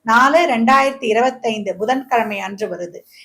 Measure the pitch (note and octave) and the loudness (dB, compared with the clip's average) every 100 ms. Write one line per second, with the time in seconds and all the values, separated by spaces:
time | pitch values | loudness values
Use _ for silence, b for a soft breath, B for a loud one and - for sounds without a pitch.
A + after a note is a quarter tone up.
0 | A3+ A#3 C4+ D#4+ E4 A#3 A#3 C4+ C#4 C#4 | 0 4 4 4 2 2 4 4 2 -2
1 | A#3+ A3 C4 B3+ A#3+ A3 G3 F3+ A3 C4 | -2 2 0 0 -6 -4 -6 -6 -2 -2
2 | C4 A#3+ G#3+ G3+ F#3+ G3+ G#3 F3 F3 - | 0 -2 -2 -6 -8 -8 -8 -8 -12 -14
3 | _ b | _ b